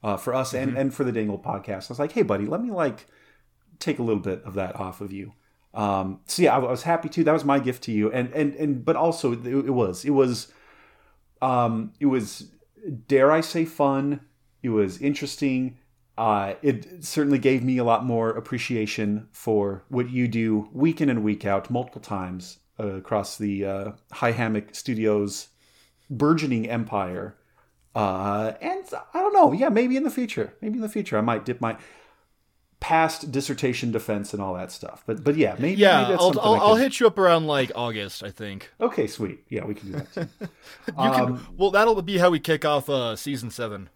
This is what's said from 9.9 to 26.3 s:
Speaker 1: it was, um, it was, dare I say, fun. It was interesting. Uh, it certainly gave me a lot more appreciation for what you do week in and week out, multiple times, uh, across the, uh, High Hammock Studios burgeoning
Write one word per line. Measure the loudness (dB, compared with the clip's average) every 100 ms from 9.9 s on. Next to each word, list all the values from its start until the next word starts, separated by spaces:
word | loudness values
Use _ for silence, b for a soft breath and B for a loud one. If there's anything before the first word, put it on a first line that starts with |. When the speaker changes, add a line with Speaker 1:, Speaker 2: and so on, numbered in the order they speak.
| 0 0
Speaker 1:
it |
was, | 4 4 4 -6 b b b b b b b _ _
um, | 0 2 2 0 -6 0
it | 2
was, | 2 -2 -10 -18 _ _ _ -12 -12 2
dare | 6 6
I | 6
say, | 2 -2 -4
fun. | 0 0 2 -2 -4 -8 _ _ _
It | -2
was | 2 2 0
interesting. | -4 -2 -6 -4 -2 0 -2 -8 _ _ _ -4
Uh, | 0 2 0 -2
it | 0 0 -4 -16
certainly | -6 -2 2 4
gave | 4 2
me | 2 2
a |
lot | 4 2 2
more | 0 0
appreciation | -2 -6 -8 -4 -2 -2 -2 -2 -2 -6
for | -10 0 2 2 -4 -6
what | -4 -2
you | 0 0
do | 0 0 0 -2
week | 0 2 2
in | 0
and | 2
week | 0 -2
out, | 0 -2 0
multiple | -4 -4 -10
times, | -10 -8 -6 -10 -12 -20 _ _
uh, | -6
across | -6 -2 -2 -2 -4
the, | -4 -2
uh, | -2 -4 -8 -12 _
High | -4 -2
Hammock | 0 -2 -2 -6 -12
Studios | -6 0 2 2 0 -4 -14 _ _ _ _ _ _
burgeoning | 0 4